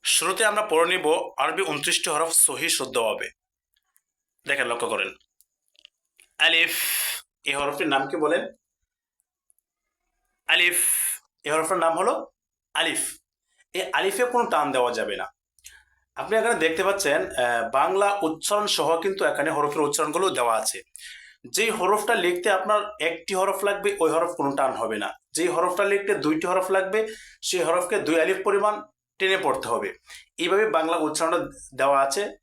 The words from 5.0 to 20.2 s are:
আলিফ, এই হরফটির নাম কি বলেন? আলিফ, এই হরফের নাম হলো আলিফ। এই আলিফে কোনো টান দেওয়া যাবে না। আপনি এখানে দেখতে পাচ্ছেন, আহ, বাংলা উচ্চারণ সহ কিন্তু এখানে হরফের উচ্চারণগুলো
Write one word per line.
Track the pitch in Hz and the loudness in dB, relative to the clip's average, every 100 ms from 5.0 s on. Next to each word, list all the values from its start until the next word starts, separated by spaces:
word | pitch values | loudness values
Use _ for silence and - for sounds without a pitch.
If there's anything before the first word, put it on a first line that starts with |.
| 95 - _ _ _ _ _ _ _ _ _ _ _ _ | -4 -8 _ _ _ _ _ _ _ _ _ _ _ _
আলিফ, | 156 165 170 - - - - - - _ | 4 4 2 0 -4 -4 -4 -6 -12 _
এই | - | -4
হরফটির | 139 143 - 165 | -2 -2 -2 0
নাম | 139 143 | 0 0
কি | 170 | -2
বলেন? | 151 170 - - _ _ _ _ _ _ _ _ _ _ _ _ _ _ _ _ _ _ - | 0 0 -2 -14 _ _ _ _ _ _ _ _ _ _ _ _ _ _ _ _ _ _ 0
আলিফ, | 170 175 170 160 - - - _ _ | 2 4 2 -2 -2 -4 -6 _ _
এই | - | -2
হরফের | 156 160 185 | 0 0 2
নাম | 165 165 | 2 2
হলো | 208 330 - _ _ _ _ | 0 0 -6 _ _ _ _
আলিফ। | - 165 131 - - _ _ _ _ _ | -2 -2 -2 -6 -10 _ _ _ _ _
এই | 180 180 | -8 -2
আলিফে | 143 190 196 247 | 0 0 0 0
কোনো | 247 226 | 0 0
টান | 160 143 | 0 0
দেওয়া | 131 123 | 2 0
যাবে | 113 107 95 | 0 -4 -6
না। | 92 _ _ _ - - _ _ _ - | -8 _ _ _ -20 -20 _ _ _ -12
আপনি | 135 220 | 0 0
এখানে | 226 | 2
দেখতে | 202 160 160 | 2 0 2
পাচ্ছেন, | 190 196 151 151 | 0 0 0 0
আহ, | 185 - 123 120 113 131 | 0 0 0 0 0 0
বাংলা | 160 190 202 202 | 0 2 0 0
উচ্চারণ | 160 160 - 208 208 | -2 -4 -2 -2 0
সহ | - 151 165 | 0 0 0
কিন্তু | 196 190 | -2 0
এখানে | 160 139 151 | -2 0 -2
হরফের | 143 147 147 147 | 0 -2 0 -2
উচ্চারণগুলো | 147 151 160 | 0 -2 0